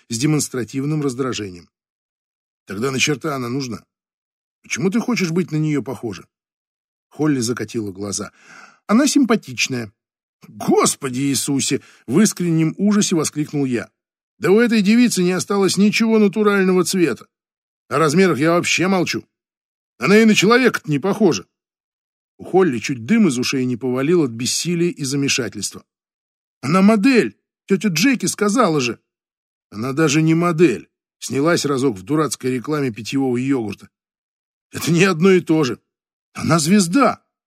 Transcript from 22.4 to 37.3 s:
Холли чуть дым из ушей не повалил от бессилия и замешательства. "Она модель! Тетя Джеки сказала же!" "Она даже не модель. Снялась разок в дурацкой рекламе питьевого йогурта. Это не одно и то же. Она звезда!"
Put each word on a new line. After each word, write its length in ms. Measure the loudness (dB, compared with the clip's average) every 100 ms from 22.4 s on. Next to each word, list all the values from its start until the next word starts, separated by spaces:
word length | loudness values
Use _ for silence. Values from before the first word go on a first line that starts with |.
Холли 340 | -2 2 2 0
чуть 260 | -6 -8
дым 220 | 0 2 2
из 80 | 0
ушей 280 | -2 -2
не 120 | -4 -4
повалил 460 | -4 -2 2 2
от 80 | 0
бессилия 600 | -4 -6 -4 -4 -2 -2
и 140 | -4
замешательства. 800 | -6 -2 -2 -2 -4 -8 -12 -12 _ _ _ _ _ _ _ _
"Она 220 | -2 4
модель! 540 | 4 4 4 4 2 -6 _ _ -4
Тетя 220 | -2 0
Джеки 380 | 0 0 0 -4
сказала 540 | -2 -2 2 2 0
же!" 200 | -2 -8 _ _ _ _ _ _ _
"Она 220 | -10 -6
даже 300 | 0 2 4
не 120 | 2
модель. 540 | 2 2 4 2 2 -8 _ _ _
Снялась 460 | -6 -2 0 0
разок 320 | 0 0 -2 -2
в 60 |
дурацкой 520 | -4 -2 -2 -4 -4
рекламе 380 | -4 -4 -4 -4
питьевого 440 | -6 -6 -2 -2 -2
йогурта. 540 | -2 -2 -4 -10 -18 _ _ _ _ _ _ _ _
Это 220 | -8 0
не 100 | 2
одно 280 | 2 4 4
и 80 | 4
то 240 | 2 0
же. 160 | 0 -4 _ _ _ _ _
Она 260 | -8 0 0
звезда!" 640 | 4 2 2 2 0 -2 _